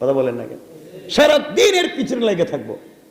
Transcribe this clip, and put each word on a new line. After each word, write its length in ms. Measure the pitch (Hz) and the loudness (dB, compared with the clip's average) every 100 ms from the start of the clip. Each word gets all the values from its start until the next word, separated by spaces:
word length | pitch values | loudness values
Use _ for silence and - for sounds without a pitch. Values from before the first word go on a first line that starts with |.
কথা 120 | 127 | -2
বলেন 220 | 135 127 120 | 0 0 -4
না 80 | 110 | -10
কেন? 120 | - - - - - - | -14 -18 -20 -20 -18 -4
সারাদিন 640 | - 302 302 - 196 427 | 2 4 4 0 2 4
এর 160 | 370 349 - | 4 0 -4
পিছনে 300 | 233 247 226 | -4 -2 0
লেগে 200 | 180 170 | 0 -2
থাকবো, 320 | 143 110 104 - - _ | -4 -8 -14 -16 -20 _